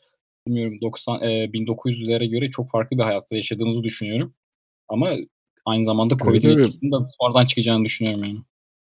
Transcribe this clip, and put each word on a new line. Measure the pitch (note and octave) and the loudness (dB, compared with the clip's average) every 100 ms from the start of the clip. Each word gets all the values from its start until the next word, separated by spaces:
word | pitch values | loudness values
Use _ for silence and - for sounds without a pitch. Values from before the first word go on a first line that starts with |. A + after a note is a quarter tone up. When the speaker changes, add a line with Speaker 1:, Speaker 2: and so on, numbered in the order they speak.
| _ _ _ _ - | _ _ _ _ -6
Speaker 1:
Bilmiyorum, | A#2+ A2+ G#2 | -4 -4 -6
doksan, | A2+ - - A#2 | -8 -8 -8 -4
e, | A#2 A2 A2 | -2 -2 -4
bin | A2 A2 | -4 -4
dokuz | A2 C3 A#2 | -4 -4 -4
yüzlere | A2+ A#2 A#2 | -2 -2 0
göre | A#2 C#3 | -2 -4
çok | - C3 | -6 -4
farklı | A2+ A2 B2+ | -4 -2 0
bir | |
hayatta | A2 G2+ - A2 | 0 -2 -4 -6
yaşadığımızı | G2 G#2+ A2+ A#2 | -6 -2 -2 -2
düşünüyorum. | A2 - G#2 A2 - _ _ _ _ _ _ | -4 -6 -6 -4 -4 _ _ _ _ _ _
Ama | G#2+ F3+ A#2+ - _ _ _ | 0 0 -2 -6 _ _ _
aynı | - A2 | -2 0
zamanda | A2 A2 A2+ C3 | 2 2 2 2
Speaker 2:
Tabii, | - | 4
Speaker 1:
covid'in | A2+ D3+ | 6 6
Speaker 2:
tabii. | D3+ | 6
Speaker 1:
etkisinin | B2 - C#3+ | 4 2 -2
de | C#3 B2+ - | 0 -2 -2
sonradan | B2 B2 B2+ | 2 4 4
çıkacağını | B2+ A2+ A2+ | 2 2 2
düşünüyorum | A2 - A2 G#2 | 0 -2 -4 -2
yani. | G2+ G#2 - _ _ _ | -6 -8 -14 _ _ _